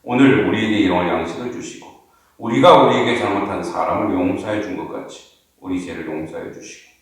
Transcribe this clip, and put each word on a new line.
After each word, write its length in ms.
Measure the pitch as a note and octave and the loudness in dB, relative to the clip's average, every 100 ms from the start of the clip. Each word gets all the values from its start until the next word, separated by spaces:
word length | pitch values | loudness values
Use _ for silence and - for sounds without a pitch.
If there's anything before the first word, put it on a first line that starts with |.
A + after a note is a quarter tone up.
오늘 420 | - B2+ C#3 B2 F2+ | -2 4 4 4 2
우리에게 320 | G2+ A2 G#2 | 0 0 2
일용할 300 | F#2+ F2+ F2 | 2 2 0
양식을 420 | E2+ E2 E2 E2 | -2 -4 -8 -10
주시고, 380 | - - - - - _ _ _ _ | -10 -14 -16 -20 -20 _ _ _ _
우리가 460 | A2+ B2 F3 D3 | -2 6 8 8
우리에게 340 | C3 A#2+ A#2 A#2 | 6 4 0 0
잘못한 440 | G#2+ G2 G2 F2+ | -2 -2 -4 -6
사람을 520 | F2 E2+ E2 G2 G#2 | -6 -4 -2 -2 -2
용서해 480 | F#2 F#2 G2+ A2 G#2 | 0 0 -2 -4 -4
준 140 | G2+ F#2+ | -4 -8
것 120 | - | -8
같이 520 | - - - - _ _ _ | -10 -12 -18 -20 _ _ _
우리 260 | - - | -8 -6
죄를 220 | - - - | -6 -10 -8
용서해 460 | D#3 - - - | -8 -8 -10 -12
주시고 380 | - - - - _ | -14 -18 -20 -20 _